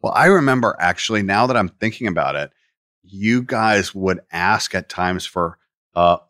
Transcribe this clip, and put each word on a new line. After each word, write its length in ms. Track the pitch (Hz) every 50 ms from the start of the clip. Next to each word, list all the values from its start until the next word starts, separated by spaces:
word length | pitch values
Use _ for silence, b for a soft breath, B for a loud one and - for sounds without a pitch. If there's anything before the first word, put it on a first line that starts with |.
Well, 120 | - 92 -
I 120 | 98 143
remember 500 | 175 196 185 143 135 131 127 117 104 - -
actually, 440 | 82 90 87 - - - 113 107 101
now 240 | 95 98 104 120
that 80 | 127 127
I'm 140 | 120 98 87
thinking 380 | _ _ 110 113 113 - 127
about 280 | 104 85 82 73 67 71
it, 160 | 71 73 73 _ _ _ _ _ _ _ _ _ _ _
you 380 | 92 95 98 104 110 117 123
guys 540 | 123 123 135 113 110 110 107 101 92 - -
would 240 | 98 95 95 92 87 _ _ -
ask 420 | 85 87 95 107 101 - - -
at 140 | 92 - _
times 360 | - - 90 90 92 90 -
for, 340 | - - 90 87 82 80 _ _ _ _ _ _ _ _
uh, 220 | 87 87 87 87 - _